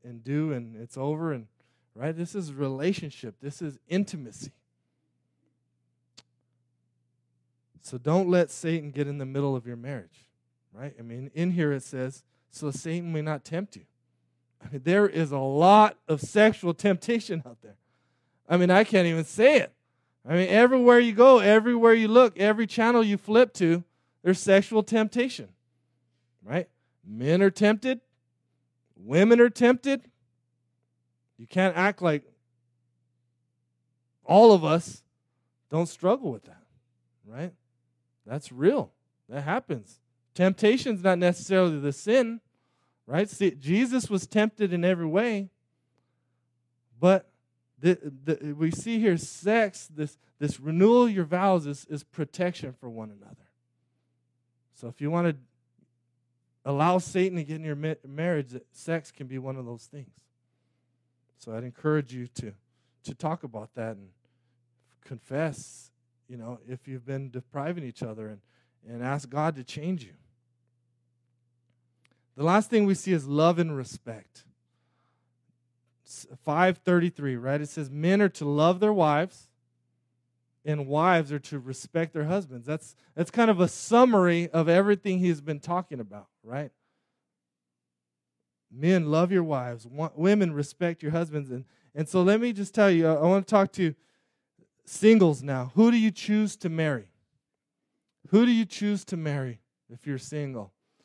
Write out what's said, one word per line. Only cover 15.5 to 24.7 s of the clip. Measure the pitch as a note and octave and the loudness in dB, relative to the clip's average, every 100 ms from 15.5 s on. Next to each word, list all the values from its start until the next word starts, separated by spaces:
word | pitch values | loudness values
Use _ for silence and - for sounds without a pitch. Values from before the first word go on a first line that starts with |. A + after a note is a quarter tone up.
| C#3+ F3+ G#3 G#3+ - - | 4 8 8 6 2 -6
of | D3+ | -6
sexual | - G#3+ A3 A3 F3 | -2 4 4 2 -4
temptation | D#3+ G#3 F3+ - A#3 - E3 B2+ | -2 -2 -2 -2 -4 -4 -8 -10
out | A#2 | -18
there. | G#2+ - _ _ _ _ _ _ - | -20 -20 _ _ _ _ _ _ -2
I | F3 | 2
mean, | F3+ | 6
I | F#3 | 4
can't | G#3+ G3+ E3+ | 4 4 2
even | E3 | 0
say | D#3 - B3+ D4+ | -4 4 6 6
it. | - _ _ _ _ _ A#2+ | 2 _ _ _ _ _ -2
I | |
mean, | E3+ F#3 | 0 4
everywhere | G#3 B3 C4 A#3+ A#3+ | 6 6 6 8 8
you | A#3+ | 6
go, | G#3 C4 B3 | 8 8 8
everywhere | G3 G#3+ A3+ A#3+ A#3 | 8 4 4 4 6
you | A3+ A3 | 6 6
look, | A#3 A#3+ F#3 | 6 4 4
every | G#3 G#3+ A3 | 0 0 -2
channel | - A3+ A#3+ A3 | 0 2 2 2
you | G3+ | -2
flip | - A3 B3 | 2 4 4
to, | - E3+ E3+ - _ _ _ | 2 0 0 -4 _ _ _
there's | F3 F#3 | -2 0
sexual | G3+ G3 G3 | 4 4 4